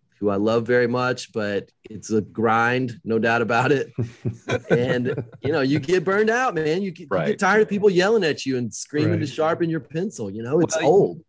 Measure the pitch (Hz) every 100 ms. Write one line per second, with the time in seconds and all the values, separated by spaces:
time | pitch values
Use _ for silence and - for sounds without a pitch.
0 | _ - 101 98 107 117 113 123 120 123
1 | 127 127 - 113 101 101 - _ - 107
2 | - 110 - - 113 113 117 127 127 117
3 | 104 113 117 117 113 117 127 139 - -
4 | 117 - 120 - - - - 120 127 127
5 | 123 - 113 - 135 160 135 147 139 185
6 | 170 202 220 233 262 170 156 170 196 160
7 | 147 185 156 - 190 208 214 202 202 175
8 | 190 226 165 139 135 131 117 - - 147
9 | 156 165 151 143 156 170 165 160 - 160
10 | 196 - 101 104 113 156 160 - 143 190
11 | 104 117